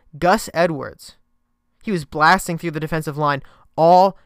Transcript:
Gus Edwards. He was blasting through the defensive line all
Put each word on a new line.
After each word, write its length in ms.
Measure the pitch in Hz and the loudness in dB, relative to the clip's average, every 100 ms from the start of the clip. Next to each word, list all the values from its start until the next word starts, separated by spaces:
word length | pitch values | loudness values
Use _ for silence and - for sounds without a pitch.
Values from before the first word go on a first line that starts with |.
| _ 143 | _ -4
Gus 300 | 175 220 - | 0 0 -2
Edwards. 640 | 160 175 147 120 - - _ _ _ _ _ _ _ | -2 -2 -2 -12 -16 -20 _ _ _ _ _ _ _
He 80 | - | -6
was 120 | 180 | -6
blasting 540 | 143 156 156 185 - 165 | -6 0 2 2 -2 -8
through 140 | 170 | -8
the 100 | 156 | -8
defensive 360 | 156 160 156 143 | -6 -6 -6 -4
line 260 | 147 139 - _ _ - | -2 -4 -8 _ _ 0
all 400 | 165 180 190 - | 4 6 4 0